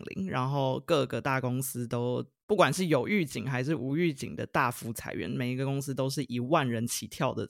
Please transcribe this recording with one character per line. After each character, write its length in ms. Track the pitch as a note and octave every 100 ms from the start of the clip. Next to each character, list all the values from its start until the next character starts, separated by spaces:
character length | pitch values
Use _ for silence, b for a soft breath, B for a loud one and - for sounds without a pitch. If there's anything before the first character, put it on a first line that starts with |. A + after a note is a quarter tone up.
| -
临， 200 | - F#3+
然 220 | C3 C3
后 320 | C#3+ C3+ C3 C3+
各 180 | D#3 B2+
个 140 | A#2+
大 180 | C3+ C3
公 220 | B2+ B2+
司 260 | C3 B2 A#2
都 380 | A#2+ B2 B2 - _ -
不 100 | G3+
管 160 | C#3+
是 140 | D#3 F#3
有 200 | C#3+ A#2
预 160 | G3+
警 240 | D3+ - G#2+
还 160 | B2+
是 120 | C3
无 240 | D#3+ C3 D3
预 160 | E3+
警 200 | C3+ -
的 120 | - A#2
大 240 | D#3+ B2+
幅 200 | - A2+
裁 180 | A2+ -
员， 180 | F#2 E2+
每 220 | C3+ B2
一 40 | B2+
个 100 | C3+
公 140 | C#3
司 140 | C#3
都 140 | C3+ C3
是 160 | C3+
一 160 | C3 A#2+
万 260 | A#2+ D#3+ C3
人 180 | A#2 A#2+
起 200 | - -
跳 280 | - C3
的 120 | A#2 G#2+